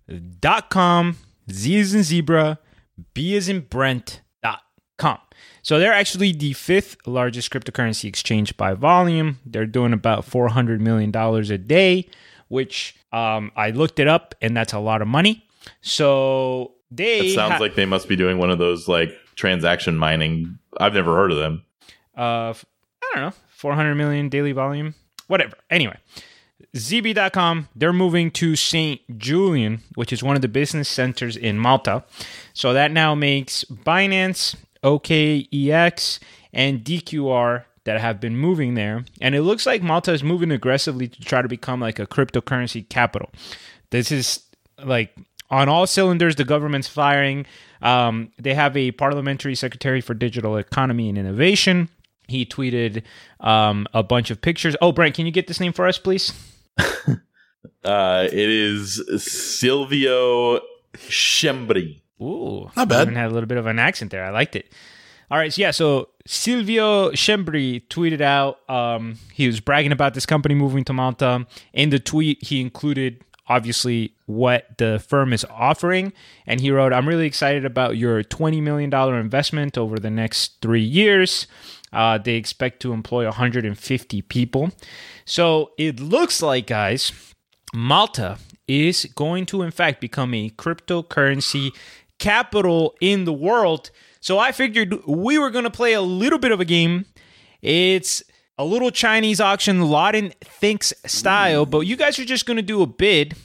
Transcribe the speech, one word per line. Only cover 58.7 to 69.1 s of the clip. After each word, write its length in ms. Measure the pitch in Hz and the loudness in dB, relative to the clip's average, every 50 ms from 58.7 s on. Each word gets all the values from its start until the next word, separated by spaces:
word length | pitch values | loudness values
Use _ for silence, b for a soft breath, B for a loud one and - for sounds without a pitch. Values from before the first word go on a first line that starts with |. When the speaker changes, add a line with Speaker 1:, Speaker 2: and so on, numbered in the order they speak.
| 104 101 101 98 101 110 - - 95 | -2 -4 -6 -6 -8 -8 -6 -4 -4
Speaker 2:
Silvio 1400 | 104 - - - - - - - - 123 123 135 143 139 131 143 139 135 131 127 127 127 123 123 120 123 120 120 - - - - - _ _ - | -4 -4 -6 -8 -8 -6 -6 -4 0 0 2 2 0 0 0 0 0 2 2 2 2 2 2 2 2 2 2 0 0 -2 -8 -18 -20 _ _ -20
Schembri. 1040 | - - - - - - - - - 160 147 135 127 117 110 104 92 85 78 73 - _ _ _ - | -20 -10 -6 -2 0 0 0 2 2 0 0 -2 -2 0 0 0 0 -2 -4 -8 -16 _ _ _ -12
Speaker 1:
Ooh. 480 | 113 127 - 339 - - 101 95 95 92 - | -10 -10 -8 -8 -8 -8 -10 -10 -12 -4 -2
Speaker 3:
Not 120 | 233 254 202 | 0 2 4
bad. 140 | 120 123 | 4 4
Speaker 1:
Even 120 | 156 117 117 | 4 2 0
had 160 | 120 117 113 | -2 -2 -2
a 40 | 113 | -2
little 120 | 117 113 110 | -2 -2 -2
bit 100 | 123 120 | -4 -4
of 80 | 113 | -2
an 120 | 113 110 113 | -2 0 0
accent 320 | 120 117 113 - 117 92 | 0 0 0 -4 -8 -10
there. 140 | 98 95 92 | -8 -8 -8
I 60 | 95 | -4
liked 260 | 101 113 147 - - | -2 -2 -2 -2 -4
it. 160 | 98 - _ B B B B B B B B B B B B | -8 -10 _ B B B B B B B B B B B B
All 80 | 143 160 | -2 -2
right, 120 | 156 156 | -2 -2
so 100 | - 185 | -2 0
yeah, 80 | 202 170 | 0 0
so 400 | 143 - 165 147 139 131 - - _ _ _ | 0 2 2 2 2 0 -2 -6 _ _ _
Silvio 840 | - - - - 220 247 247 208 202 226 220 220 214 208 202 190 - | -8 -8 -4 -2 -2 -2 0 -2 0 0 0 2 2 2 2 2 0
Schembri 760 | - - - 220 214 202 180 160 156 147 135 127 123 120 - - | 0 0 0 2 0 0 0 -2 -2 -2 -2 -2 -4 -6 -8 -8
tweeted 320 | - 165 170 165 160 143 | -4 -2 -2 0 0 0
out, 380 | 147 139 139 139 139 139 - - _ - | 2 2 2 2 2 0 -4 -6 _ -6
um, 480 | 131 123 120 117 117 113 117 113 | -4 -2 -2 -2 -2 -4 -6 -8